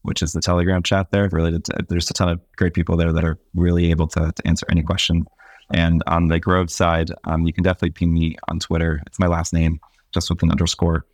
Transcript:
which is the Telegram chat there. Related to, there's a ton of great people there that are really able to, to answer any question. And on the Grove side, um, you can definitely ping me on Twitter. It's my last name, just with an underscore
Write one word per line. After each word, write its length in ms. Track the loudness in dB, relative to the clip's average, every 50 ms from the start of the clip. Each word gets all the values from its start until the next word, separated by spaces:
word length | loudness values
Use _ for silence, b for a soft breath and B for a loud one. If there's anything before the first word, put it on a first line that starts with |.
which 200 | -6 -6 -4 -4
is 120 | -4 -4 -4
the 80 | -4
Telegram 420 | -2 0 0 2 2 2 0 0 0
chat 280 | 0 0 0 0 0
there. 180 | 0 0 0 2
Related 340 | 0 0 0 0 0 -2 -4
to, 120 | -6 -6 -6 -4
there's 240 | -2 -2 -2 -2 -4
a 20 | -2
ton 140 | -2 0
of 140 | 0 0 -4 _ _ _
great 160 | -2 -2 0 0
people 240 | 0 0 0 2
there 160 | 2 2 2 2
that 100 | 2 0
are 160 | 0 -2 -4 _ _ -2
really 340 | 0 2 2 4 2 2 2
able 180 | 2 2 0 -2
to, 240 | 0 -2 -2 -2 -4
to 140 | -4 0
answer 180 | 0 0 0 0 0
any 140 | 0 0 2
question. 420 | 0 -2 -2 0 0 0 0 -2 -4 _ B B B B B B _ 0
And 300 | 0 2 2 2 0 0
on 200 | 0 0 2 2
the 120 | 2 2 0
Grove 300 | 2 2 0 2 0 -2
side, 400 | -2 0 0 2 2 0 -2 -4 -6 -10 -6
um, 240 | -4 -2 0 0
you 60 | 0 0
can 100 | 0 0
definitely 280 | 0 0 0 -2 -4
ping 220 | -2 0 0 2 2
me 220 | 2 0 0 -2 -6 -8 -6
on 100 | -6 -6
Twitter. 420 | -4 -2 -2 0 0 0 -2 -2 -6
It's 100 | -10 -4
my 100 | -2 0
last 260 | 0 0 0 -2 -2 0
name, 260 | 2 2 2 0 -2 b b b b b _ -4
just 160 | -4 -2 -2
with 140 | -2 0 2
an 80 | 0
underscore 540 | 2 2 0 -2 0 0 0 0 0 -2 -4 _